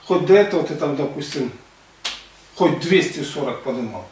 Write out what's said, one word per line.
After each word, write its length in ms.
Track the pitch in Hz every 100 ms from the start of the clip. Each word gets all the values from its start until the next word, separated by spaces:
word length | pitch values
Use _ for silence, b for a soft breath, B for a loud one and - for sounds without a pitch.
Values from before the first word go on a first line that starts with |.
| -
Хоть 200 | 180 151
до 100 | 196
этого 280 | 202 180
ты 120 | 139 147
там, 200 | 151 139
допустим, 560 | 143 151 147 147 123 - - _ _ _ - - - - - -
хоть 240 | 175 143
двести 440 | 170 185 160 -
сорок 400 | - - 131 120
поднимал. 420 | 135 123 117 104 -